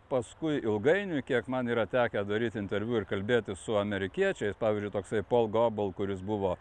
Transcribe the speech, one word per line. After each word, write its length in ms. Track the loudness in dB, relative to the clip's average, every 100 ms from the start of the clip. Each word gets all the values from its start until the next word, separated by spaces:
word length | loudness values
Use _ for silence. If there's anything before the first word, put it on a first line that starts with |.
| -4
paskui 500 | -2 -2 -6 -2 0
ilgainiui, 600 | 0 2 4 4 2 -4
kiek 240 | 0 0 0
man 200 | -2 0
yra 180 | 0 2
tekę 320 | 2 2 0
daryti 360 | -2 0 0 -2
interviu 380 | -2 -2 0 -2
ir 80 | 0
kalbėti 480 | -4 2 0 0 -8
su 220 | -2 0
amerikiečiais, 800 | 0 -2 -4 0 0 0 -2 0
pavyzdžiui, 320 | 0 0 -2
toksai 320 | -4 -2 -4
Paul 240 | 2 2 4
Goebel, 460 | 4 2 2 -2 -2
kuris 240 | -4 -4
buvo 340 | -4 0 0 -2